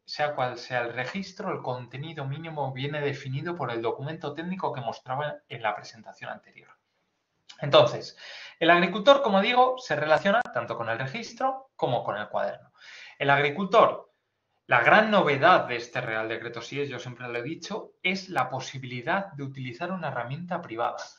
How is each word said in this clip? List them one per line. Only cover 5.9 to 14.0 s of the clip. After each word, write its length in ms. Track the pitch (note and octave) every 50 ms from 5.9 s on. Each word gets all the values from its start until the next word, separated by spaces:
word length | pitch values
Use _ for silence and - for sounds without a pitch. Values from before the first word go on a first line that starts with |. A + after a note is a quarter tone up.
| - A2 G#2+ A2 - - B2 A#2+
anterior. 380 | A2+ A2 - _ _ - - _ - _ _ _ _ _ _ _ _ _ _ _ _ _ _ - - -
Entonces, 580 | - C#3 D#3 D#3 - - - - - - - - - - - - - - - _
el 120 | E3 E3
agricultor, 520 | F3 F3 F#3 F3+ F#3 G#3+ G#3 C#4 C#4 C#4
como 200 | - A3+ G3 F#3+
digo, 360 | G3+ A#3+ B3 B3 B3+ B3+ B3+ -
se 180 | - - D#3 C#3+
relaciona 440 | D3+ D#3 D#3 D3 - G3 G3+ A#3+
tanto 360 | - - - A#2+ A#2 - C#3+ -
con 100 | - A2+
el 100 | A2+ A#2
registro 760 | C3 C3+ C#3 A#3 A3+ - - - C4 C4+ C4 - - - _
como 300 | - E3 D3 B2 A2+ -
con 100 | A#2 G2+
el 140 | G#2 G#2 -
cuaderno. 420 | - G#2 G2+ G2+ G2 - - _ _ _ - - - - - - - _
El 120 | C#3+ C#3
agricultor, 800 | C#3 C#3 C#3+ D3 C#3+ G3 G3 F#3 - A3 E3+ - - -